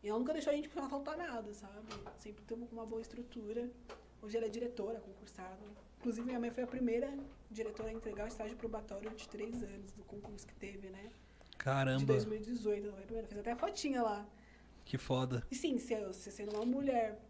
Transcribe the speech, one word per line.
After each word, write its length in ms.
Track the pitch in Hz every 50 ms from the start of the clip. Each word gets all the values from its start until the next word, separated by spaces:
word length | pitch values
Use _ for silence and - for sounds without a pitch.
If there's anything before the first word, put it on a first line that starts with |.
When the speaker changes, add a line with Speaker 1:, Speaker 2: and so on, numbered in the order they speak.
| -
Speaker 1:
E 60 | 208
ela 100 | 214 233
nunca 140 | 254 262 311
deixou 180 | 320 294 311
a 40 | 285
gente 120 | 294 294 -
faltar 480 | - 349 349 262 285 277 277 302 311
nada, 380 | 311 349 330 254 233 214 208 208
sabe? 320 | - - 190 196 208 220 220 208 202 - - - -
Sempre 260 | - 214 208 - -
teve 220 | - 233 233 240 233
uma 140 | 226 226 226
boa 160 | 214 226 220
estrutura. 680 | 226 - - 233 240 - - 240 214 208 220 233 240 247 247 - - - - - - - - -
Hoje 140 | - 214 208
ela 120 | 226 226 214
é 20 |
diretora, 500 | 208 233 240 240 240 - 202 208 233 220
concursada. 600 | 180 - 196 - 208 - - - 185 185 190 - 208 208 208 - - - - -
Inclusive, 260 | - 247 220 220 233
minha 140 | 254 254 240
mãe 100 | 233 233
foi 140 | 233 - 254
a 40 | 240
primeira 480 | - 254 254 233 226 240 277 277 277 277 - - - - - -
diretora 380 | 220 214 226 220 214 - 220 220
a 40 | 220
entregar 300 | 226 - 226 202 196 208
o 20 | 220
estágio 300 | 240 - 220 214 240 240
probatório 540 | - 220 214 214 214 - 208 196 202 220
de 180 | 214 - - -
três 320 | - 208 208 226 233 247
anos 300 | 226 196 196 196 196 196 -
do 100 | 214 202
concurso 440 | - - 202 208 214 208 196 - -
que 80 | -
teve, 340 | - - 202 202 196 202 190
né? 220 | 190 190 202 226 - - - - - - - - - -
Speaker 2:
Caramba. 400 | - 139 135 135 135 131 131 135
Speaker 1:
De 60 | -
dois 200 | - 214 208 214
mil 120 | 214 214 214
e 20 |
dezoito, 460 | 214 220 247 233 208 214 208 202 202 208
ela 60 | 196
foi 80 | 190 196
a 20 |
primeira. 220 | - 233 220 214 -
Fez 120 | 202 208
até 120 | 202 233
a 40 | 240
fotinha 460 | 247 - 381 403 - - 294 262 247
lá. 240 | 233 220 208 208 208 - - - - - - - - - - - -
Speaker 2:
Que 140 | - - 131
foda. 480 | - - 127 127 127 127 127 117 - -
Speaker 1:
E 40 | -
sim, 220 | - - 330 262 233
se, 180 | - - 233 214 202 185
você 240 | 185 - - 202
sendo 240 | - - 208 208 208
uma 100 | 208 226
mulher 540 | 240 254 277 277 277 254 233 226 214 214 - - -